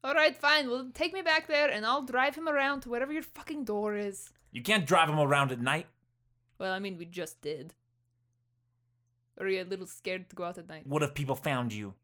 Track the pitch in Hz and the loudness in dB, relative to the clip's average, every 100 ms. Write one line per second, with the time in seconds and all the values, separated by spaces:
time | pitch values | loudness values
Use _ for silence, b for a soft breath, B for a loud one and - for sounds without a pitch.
0 | 269 285 311 254 285 302 262 247 262 - | 2 6 6 4 4 4 2 -2 -4 -4
1 | 330 381 339 311 320 294 294 208 220 269 | -4 -2 2 2 2 2 2 2 0 -2
2 | 262 247 269 294 320 285 269 277 254 240 | 0 0 0 0 -2 0 0 -2 -4 -4
3 | 269 311 - - - 302 233 208 208 208 | -2 -4 -8 -16 -10 -8 -4 -2 -2 -2
4 | 202 196 - _ _ 120 117 214 143 175 | -6 -8 -16 _ _ -8 2 2 6 6
5 | 160 151 143 143 135 127 123 156 - _ | 6 4 4 4 4 0 0 0 -4 _
6 | _ _ _ _ _ _ 190 185 196 180 | _ _ _ _ _ _ -4 -4 -6 -8
7 | 170 175 160 - 147 151 156 - _ _ | -12 -8 -8 -8 -8 -8 -10 -20 _ _
8 | _ _ _ _ _ _ _ _ _ _ | _ _ _ _ _ _ _ _ _ _
9 | _ _ _ - 190 190 180 190 180 - | _ _ _ -8 -4 -2 -4 -8 -10 -10
10 | - 185 180 - 175 175 170 156 135 147 | -6 -6 -8 -10 -8 -8 -14 -16 -4 -2
11 | 143 143 139 135 160 131 120 104 101 95 | -2 -2 -4 -2 -2 -2 -2 -6 -10 -12